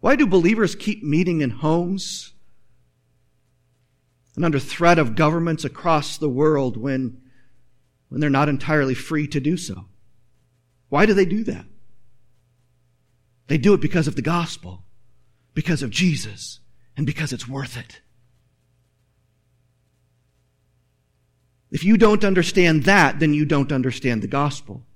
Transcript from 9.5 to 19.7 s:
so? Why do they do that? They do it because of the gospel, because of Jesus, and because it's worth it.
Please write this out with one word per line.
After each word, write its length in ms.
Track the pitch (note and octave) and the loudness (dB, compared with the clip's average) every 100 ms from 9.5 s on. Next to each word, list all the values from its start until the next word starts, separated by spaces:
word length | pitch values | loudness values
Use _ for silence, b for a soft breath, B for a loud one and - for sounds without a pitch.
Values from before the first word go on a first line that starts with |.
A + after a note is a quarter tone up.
| F3+ | -2
so? 300 | - F2+ F#2 _ - _ _ _ _ _ _ _ _ | -4 -12 -14 _ -20 _ _ _ _ _ _ _ _
Why 180 | C#3 G#3 | 2 2
do 80 | |
they 100 | G3 | 4
do 180 | F#3 G3 | 2 0
that? 200 | A3+ F2+ - - - - - - _ _ _ _ _ _ _ _ _ _ _ _ _ | -4 -8 -14 -20 -20 -20 -20 -20 _ _ _ _ _ _ _ _ _ _ _ _ _
They 100 | D#3+ | 2
do 160 | B2+ | 4
it 60 | G3 | 4
because 260 | D3+ F3 D3+ | 4 0 0
of 80 | |
the 80 | - | -2
gospel, 600 | D3+ F3 E3 - F2+ F#2 - - - - _ _ _ | -2 -2 -2 -10 -16 -18 -20 -20 -20 -20 _ _ _
because 280 | - E3 D#3 | -8 -4 -4
of 80 | C3 | -4
Jesus, 680 | - F3+ C#3 G2+ G2+ - - - - - - | 0 0 0 -6 -14 -18 -20 -20 -20 -20 -6
and 100 | D3+ | -6
because 260 | D3+ D#3 | -4 -6
it's 160 | A#2+ A#2 | -8 -10
worth 280 | C3+ C3+ A#2 | -10 -10 -12
it. 240 | - - _ _ _ _ _ _ _ _ _ _ _ _ _ _ _ _ _ | -16 -20 _ _ _ _ _ _ _ _ _ _ _ _ _ _ _ _ _